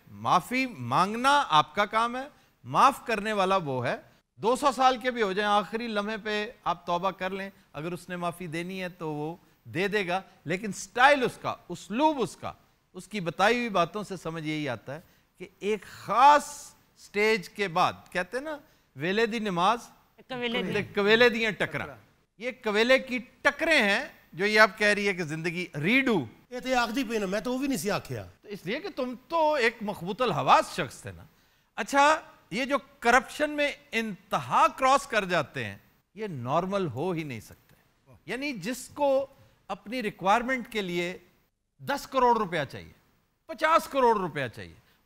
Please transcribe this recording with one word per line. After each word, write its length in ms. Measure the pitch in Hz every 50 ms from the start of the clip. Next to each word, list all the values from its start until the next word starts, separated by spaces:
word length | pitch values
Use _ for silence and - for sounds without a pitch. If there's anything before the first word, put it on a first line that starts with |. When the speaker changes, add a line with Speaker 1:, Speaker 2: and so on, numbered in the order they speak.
| _ -
Speaker 1:
माफी 540 | 107 101 107 117 151 180 - - 240 254 262 254 214 135
मांगना 520 | 123 117 127 156 180 196 214 233 247 277
आपका 560 | 285 285 262 202 156 151 151 - - 202 208
काम 300 | 196 - 220 226 233 240
है, 140 | 254 269 294 _ _ _ _ _ _ -
माफ 400 | 117 135 170 226 277 269 - -
करने 260 | - 226 202 196 220
वाला 240 | 214 202 185 185 196
वो 240 | 190 165 139 131 127
है। 320 | 120 139 196 269 - _ _ _ _ _ _ -
दो 140 | 139 220 262
सौ 160 | - 285 285
साल 260 | 233 233 262 262 262 233
के 120 | 254 254
भी 100 | 240 240
हो 120 | 220 190 190
जाएं, 120 | 196 208
आखिरी 400 | 208 208 208 202 - 220 226 240
लम्हे 320 | 233 214 208 202 208 220 214
पे 360 | 185 214 214 208 208 226 - _ -
आप 180 | 165 175 170 -
तौबा 240 | - 175 175 180 196
कर 220 | 180 - 185 185
लें, 200 | 190 190 196 196 - _ _ _ -
अगर 200 | 143 151 175 175
उसने 220 | 175 - - 180
माफ़ी 320 | 175 175 175 170 - 185 160
देनी 300 | 143 165 175 180 190 190
है 100 | 185 180
तो 220 | 180 - 170 156
वो 280 | 151 147 151 156 170 - _ _ _ _ _ 120
दे 200 | 110 156 190 202
देगा। 360 | 190 214 196 165 175 190 190 - _ _ -
लेकिन 260 | 143 170 185 226 208
स्टाइल 520 | 180 - - - - 233 247 285 294 277 247
उसका, 280 | 190 - - - 131 107 - _ -
उसलूब 480 | 175 - - - 202 240 311 311 311 269
उसका, 360 | 214 - - - - - 147 _ _ _ _ _ _ _ -
उसकी 260 | 180 - - - 214
बताई 380 | 170 170 160 - 185 220 240 240
हुई 100 | 240 233
बातों 340 | 196 185 170 165 - 214 196
से 120 | - 196
समझ 260 | 165 - 165 160 165 151
यही 220 | 151 156 151 147
आता 260 | 135 120 107 - -
है 120 | 135 160 - _ _ _ _ _ _ -
कि 100 | 180 - _ -
एक 220 | - 202 214 202 -
ख़ास 920 | - - - - - 196 233 262 285 294 285 - - - - - - - _ _ _ _ _
स्टेज 500 | - - - 202 208 220 220 214 170 -
के 200 | - - 202 190
बाद, 420 | 160 185 170 123 98 92 - -
कहते 240 | - 180 180 - -
हैं 80 | 254 285
ना, 160 | 311 302 285 - _ _ _ _ _ -
"वेले 300 | 131 143 175 196 220 233
दी 140 | 220 220 233
नमाज, 400 | 214 208 180 170 180 202 233 240 - - - _ _ _ _ _ - -
Speaker 2:
कवेले 340 | 262 247 240 240 233 247
दी। 100 | 214 190
Speaker 1:
ते 100 | 180 208
कवेले 480 | 190 - - 208 202 202 220 226 247 240
दियां 220 | 208 226 226 220
टकरा।" 460 | 175 - 175 - - 131 104 151 131 104 - _ _ _ _ _ _ -
ये 120 | 214 254
कवेले 460 | 247 - - 214 202 208 226 247 262 269
की 200 | 262 - 247 247
टकरें 640 | - - _ _ - 285 277 - 311 330 311 294
हैं 460 | 220 202 202 233 285 330 - - _ _ -
जो 100 | 156 190
ये 140 | 208 214 214
आप 200 | 214 214 - -
कह 140 | 208 208
रही 140 | 208 196 202
है 80 | 202 190
कि 100 | 175 180
ज़िंदगी 460 | 143 156 160 160 175 160 175 180 - -
रीडू। 520 | 147 143 185 240 269 262 262 226 170 123 107 - _ _ -
Speaker 3:
ये 80 | 247 247
तो 180 | - 254 262 247
आखदी 260 | 240 220 214 269 262
पे 140 | 208 233 214
ना, 80 | 202
मैं 160 | 180 190 214
तो 100 | - 247
वो 60 | 247 262
भी 100 | 277 277
नहीं 100 | 262 185
सी 100 | 143 202
आख्या। 340 | 185 147 - - 131 110
Speaker 1:
तो 260 | 95 87 - _ _ -
इसलिए 320 | 208 185 - 165 226 311
कि 80 | 403 392
तुम 260 | - - 254 247 254
तो 420 | - _ - 330 339 311 302 302
एक 220 | 285 226 233 226 -
मखबूतल 500 | 214 208 180 - 170 180 214 - 254 233
हवास 420 | 175 143 131 151 226 302 269 - -
शख्स 300 | - 156 120 - - -
थे 80 | 101
ना। 140 | 90 82 104 - _ _ _ _ _ _ _ _ -
अच्छा, 520 | - 220 - 269 277 277 294 311 330 - - - _ _ -
ये 140 | 170 220 269
जो 120 | 247 285 254 - - - -
करप्शन 480 | - 233 240 254 254 - - - 302 294
में 280 | 302 294 294 285 226 - - - -
इंतहा 720 | 226 226 220 190 - _ - 208 175 131 120 170 240 302 320
क्रॉस 380 | - - 262 262 269 285 -
कर 180 | - 233 214 196
जाते 400 | 180 180 165 143 - - 139 117
हैं, 160 | 104 98 101 _ _ _ _ _ _ -
ये 120 | 185 220 208
नॉर्मल 580 | 165 127 117 123 143 170 185 185 196 202 190
हो 260 | 151 107 127 156 190
ही 120 | 180 160 160
नहीं 160 | 147 123 110
सकते। 360 | - - - _ _ _ _ _ _ _ _ _ _ 135 120 _ - 151
यानी 240 | 214 254 277 302
जिसको 560 | 269 202 156 220 254 - - - - - 294 277 269 269 277 - - _ - _ _ _ _ -
अपनी 300 | 202 185 - 202 240 254
रिक्वायरमेंट 640 | 220 208 - - 165 190 208 240 233 247 262 254 208
के 160 | - - 214
लिए 440 | 196 180 175 175 175 175 185 180 _ _ _ _ _ _ _ _ _ _ _ -
दस 240 | 135 131 277 269 -
करोड़ 320 | - - 262 247 240 233 226
रुपया 260 | 214 170 175 160 143
चाहिए, 300 | - - 104 82 82 - _ _ _ _ _ _ _ _ _ _ -
पचास 380 | 320 - 330 311 330 320 320
करोड़ 320 | - - 277 254 233 226 208
रुपया 300 | 190 170 143 143 135 117
चाहिए, 280 | - 110 95 85 80 - _ _ _ _ _